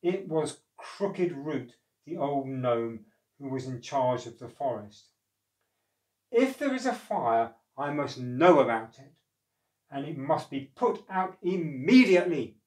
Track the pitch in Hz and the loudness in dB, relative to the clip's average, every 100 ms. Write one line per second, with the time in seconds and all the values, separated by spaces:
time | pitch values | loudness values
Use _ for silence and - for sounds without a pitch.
0 | 175 190 - 160 151 - _ _ - - | -2 -4 -2 -2 -2 -6 _ _ -20 -6
1 | 202 - 175 139 147 135 120 _ _ _ | -6 -2 -2 -2 -6 -6 -8 _ _ _
2 | - 160 139 143 135 131 123 117 117 113 | -12 -4 -2 -2 -4 -4 0 0 -2 -8
3 | - _ _ _ 139 131 131 127 - 143 | -18 _ _ _ -8 -8 -6 -10 -4 -2
4 | 127 123 117 - 120 - 139 113 104 - | 0 0 -6 -16 -18 -6 -4 -4 -10 -20
5 | _ _ _ _ _ _ _ _ _ _ | _ _ _ _ _ _ _ _ _ _
6 | _ _ _ 233 262 - 285 262 247 220 | _ _ _ 2 2 0 -4 -2 -2 -4
7 | - 208 117 113 113 - _ - 143 151 | -4 -4 0 0 0 -6 _ -8 -6 -4
8 | 135 127 123 123 170 156 127 117 113 - | -6 -6 -8 4 6 8 6 0 -4 -18
9 | - _ _ _ _ _ _ _ _ 139 | -20 _ _ _ _ _ _ _ _ -10
10 | 143 151 139 151 - 135 135 - 240 196 | -10 -8 -2 -2 -2 -10 -10 -2 -2 -2
11 | - 185 185 - 175 190 160 135 143 254 | -6 -4 -4 -4 -4 -2 -4 -4 6 8
12 | 226 180 180 156 107 - | 8 6 4 -2 -4 -10